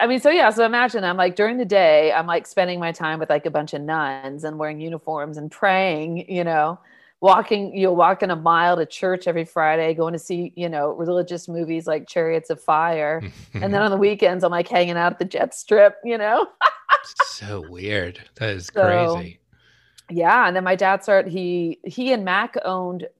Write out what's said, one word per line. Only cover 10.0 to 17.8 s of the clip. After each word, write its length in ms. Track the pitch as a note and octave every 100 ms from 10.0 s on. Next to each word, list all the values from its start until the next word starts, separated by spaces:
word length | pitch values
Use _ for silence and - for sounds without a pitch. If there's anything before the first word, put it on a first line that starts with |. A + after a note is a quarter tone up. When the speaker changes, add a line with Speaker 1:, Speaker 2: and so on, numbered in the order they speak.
| E3
Speaker 1:
to 60 | E3+
see, 340 | - F3 F3 F3
you 140 | E3+
know, 220 | D3+ D3
religious 560 | - E3+ F3+ F3 F3 -
movies 400 | E3 E3 E3 E3
like 200 | D3+ -
Chariots 440 | F3 E3 E3 D#3+
of 100 | D#3
Fire. 640 | - D#3 E3+ D#3+ D3+ D#3+ G#2 -
Speaker 2:
<laughs> 140 | - -
Speaker 1:
And 180 | G3
then 80 | G3+
on 80 | G#3+
the 80 | G3
weekends, 460 | G3+ G#3 F#3+ F3+
I'm, 80 | F3
like, 160 | F3 F3
hanging 300 | F3 F3 E3+
out 160 | F3
at 40 | -
the 80 | F#3
Jet 300 | - - -
Strip, 420 | - G#3+ G3+ G3+
you 120 | A#3+ A3+
know? 300 | G#3 C4 G4
<laughs> 60 | - - - - C#5 - -
Speaker 2:
So 400 | - - G#2 G2+ E2
weird. 500 | F2+